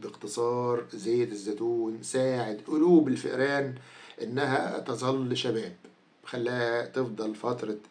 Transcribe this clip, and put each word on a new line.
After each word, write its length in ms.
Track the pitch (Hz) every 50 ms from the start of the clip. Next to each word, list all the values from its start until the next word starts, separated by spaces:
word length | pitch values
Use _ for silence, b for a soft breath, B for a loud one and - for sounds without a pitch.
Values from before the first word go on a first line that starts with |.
| 113
باختصار 840 | 104 - - - 104 - - 117 120 120 123 123 123 120 117 117 - -
زيت 380 | 113 95 110 120 123 120 107 107
الزيتون 720 | 98 98 110 101 - 117 117 120 117 113 110 113 113 -
ساعد 580 | - - 131 131 131 127 123 117 107 107 107 -
قلوب 420 | - 156 151 160 180 175 160 156 135
الفئران 680 | 123 - - - 123 127 131 139 143 143 139 131 123 127 B B B B B B B - -
إنها 560 | 110 123 135 143 131 131 143 - 98 90 -
تظل 580 | - - 123 110 127 127 135 135 131 123 123
شباب، 360 | 117 - 123 110 113 104 90 - - - - - _ _ _ _ _ -
خلاها 600 | - - 123 117 123 123 123 120 117 117 120 117
تفضل 480 | - - 131 127 117 107 107 110 110 107
فترة 420 | - - 120 120 120 113 107 104 104 - -